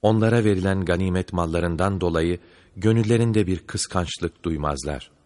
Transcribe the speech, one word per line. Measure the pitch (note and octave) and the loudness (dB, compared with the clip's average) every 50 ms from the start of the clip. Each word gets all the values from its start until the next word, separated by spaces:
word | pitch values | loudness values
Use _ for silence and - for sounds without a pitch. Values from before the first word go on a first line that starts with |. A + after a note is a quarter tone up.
Onlara | - G#2+ A2 A2 A2 A2+ A2+ A#2+ G#2+ | 4 4 4 4 4 4 2 4 4
verilen | G#2+ G2+ F#2 F#2 G2 F#2+ F#2+ F#2 | 2 2 2 2 0 0 0 0
ganimet | E2+ F2 F2 F#2+ F#2 F2+ F#2 F#2 - | 0 0 0 0 0 0 -2 -2 -2
mallarından | - F2+ E2+ E2 E2 E2+ E2+ E2+ E2+ D#2 F2+ G2 G2 F#2 | -2 -2 -2 0 0 -2 0 0 0 0 0 0 0 0
dolayı | F#2 F2 E2 E2 E2 F2 F2 - - - - - _ _ _ | -2 0 0 0 0 0 -2 -4 -8 -20 -20 -20 _ _ _
gönüllerinde | G2 F#2 A2 A2 A2+ A2+ G#2+ A#2 A#2 A#2 A#2 A2 G#2+ G2+ | -2 0 2 2 2 2 2 2 2 2 2 2 2 2
bir | F2+ F#2 E2+ | 0 -2 -4
kıskançlık | - - - - - - - F#2 F2 D#2 - - F2 E2+ - _ - | -4 -8 -6 -6 -6 -2 -2 -2 -2 -2 -6 -6 -6 -8 -8 _ -6
duymazlar. | E2+ D#2+ D2 D2 D2 D2 C#2 C#2+ D2 D2 B1+ - - _ _ _ | -4 -4 -2 -2 -4 -4 -4 -6 -6 -6 -8 -10 -16 _ _ _